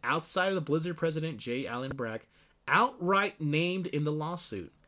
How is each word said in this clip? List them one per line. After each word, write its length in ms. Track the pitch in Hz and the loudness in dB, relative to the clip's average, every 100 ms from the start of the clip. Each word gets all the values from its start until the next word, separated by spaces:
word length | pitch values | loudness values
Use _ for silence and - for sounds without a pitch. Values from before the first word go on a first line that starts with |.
outside 440 | 120 156 - - 185 | -2 -2 0 0 2
of 80 | 190 | 0
the 40 | |
Blizzard 380 | 147 156 170 165 | 0 0 0 -2
president, 400 | 165 156 160 117 | -2 0 -4 -4
J. 280 | 120 123 135 | -4 -4 -4
Allen 300 | 120 131 139 | -4 -6 -4
Brack, 300 | 117 113 - _ _ _ - | -4 -6 -10 _ _ _ 2
outright 720 | 160 247 - 175 196 202 - | 4 4 2 2 4 2 0
named 460 | 151 151 175 185 175 | 0 2 2 0 -2
in 180 | 147 | 0
the 80 | 151 | 0
lawsuit, 580 | 151 156 175 - 101 85 - | 0 -2 -4 -4 -6 -8 -16